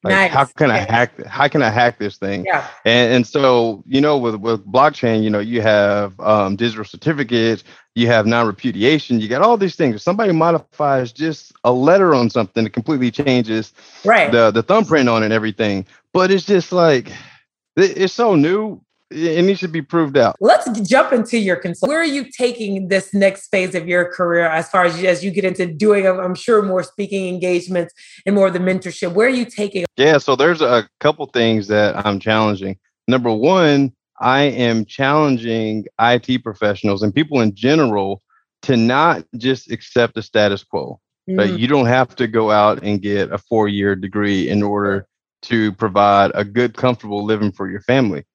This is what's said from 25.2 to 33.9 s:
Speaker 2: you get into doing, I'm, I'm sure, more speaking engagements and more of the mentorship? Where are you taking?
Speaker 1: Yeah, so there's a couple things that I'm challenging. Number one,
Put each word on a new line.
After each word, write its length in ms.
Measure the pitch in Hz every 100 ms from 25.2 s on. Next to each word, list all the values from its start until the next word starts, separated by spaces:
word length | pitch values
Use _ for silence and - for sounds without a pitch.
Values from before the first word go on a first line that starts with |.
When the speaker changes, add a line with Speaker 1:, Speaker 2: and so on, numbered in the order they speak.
Speaker 2:
you 80 | 190
get 140 | 180
into 220 | 190 180 180
doing, 420 | 156 214 208 190
I'm, 100 | 185
I'm 160 | 180
sure, 280 | 180 - 220
more 200 | 196 185
speaking 460 | - - 202 196 185
engagements 640 | 180 180 175 180 180 170 _ - -
and 100 | -
more 120 | 202 190
of 80 |
the 40 | 175
mentorship? 540 | 180 185 180 - 180
Where 140 | 175 240
are 40 |
you 140 | 254
taking? 400 | 233 - 208 190 175 -
Speaker 1:
Yeah, 180 | 143 147
so 180 | -
there's 280 | 127 151 165
a 260 | 139 120 107 _
couple 260 | 147 156 143
things 420 | 123 113 110 101
that 380 | 107 104 - 104
I'm 120 | 98
challenging. 600 | 110 110 107 98 98 95 _ _ -
Number 240 | 127 120
one, 600 | 107 139 190 160 143 135